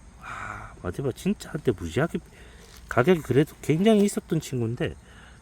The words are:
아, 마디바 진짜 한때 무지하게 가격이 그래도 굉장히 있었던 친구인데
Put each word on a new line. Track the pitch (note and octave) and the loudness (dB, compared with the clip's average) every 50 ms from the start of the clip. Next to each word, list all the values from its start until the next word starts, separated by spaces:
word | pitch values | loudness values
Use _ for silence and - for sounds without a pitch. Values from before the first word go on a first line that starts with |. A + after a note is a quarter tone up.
| - - - - | -20 -20 -20 -20
아, | - - - - - G#2 G#2 G2+ G#2+ - - - | -16 -14 -12 -12 -12 -12 -12 -12 -14 -16 -16 -10
마디바 | - D3 C#3 - C#3 C3+ | -8 -8 -6 -4 -4 -4
진짜 | A2 - - F3+ G#3 - - - | -4 -2 -2 -2 -2 -2 -6 -10
한때 | - D#3 - C3+ | -10 -2 0 0
무지하게 | G#2+ - F2+ E2 D#2+ A#2+ D3 E3+ - F3+ - - - - - - - - - - - - - - | 0 0 -4 -4 -2 -2 -2 0 -2 -6 -10 -12 -18 -20 -20 -20 -20 -20 -20 -20 -20 -20 -14 -2
가격이 | - A#2+ B2 D#3 F#3 E3 | 0 2 4 4 2 2
그래도 | - - A#2+ B2+ D#3 - - - | 2 2 2 2 2 2 -2 -6
굉장히 | - - D3 D#3+ G3 A3+ A3 G#3 G3+ | -2 0 0 4 4 6 6 6 4
있었던 | G3+ - A3 - - F3+ D#3+ | 4 2 -4 -4 -2 -2 -2
친구인데 | - - - B2+ A2+ A2 A#2+ - E3 A2 D2+ - - - - - - - - - | -2 -2 -4 -2 -2 -2 -2 -2 -4 -4 -6 -8 -16 -20 -20 -20 -20 -20 -20 -20